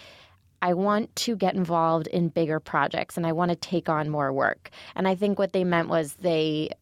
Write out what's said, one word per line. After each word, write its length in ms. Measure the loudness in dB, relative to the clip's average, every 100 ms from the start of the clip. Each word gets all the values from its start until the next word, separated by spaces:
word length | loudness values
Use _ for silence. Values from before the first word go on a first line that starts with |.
| -16 -20 -20 _ _ _
"I 140 | 0
want 400 | 2 2 0 -2
to 220 | -4 -4 0
get 180 | 0
involved 540 | 0 0 2 2 2 0
in 220 | 0 0
bigger 280 | 2 0 -2
projects 580 | -2 0 0 0 -4 -4
and 80 |
I 60 | -2
want 200 | 0 0
to 60 | -2
take 320 | -2 -2 0
on 200 | 0 0
more 240 | -2 0
work." 380 | 0 0 -2 -8 -20 -12 -2
And 100 | 0
I 80 |
think 240 | 0 0 0
what 140 | 0
they 100 | 0
meant 260 | 2 2 2
was 260 | 0 -2
they 560 | -4 0 2 2 0 -4 -8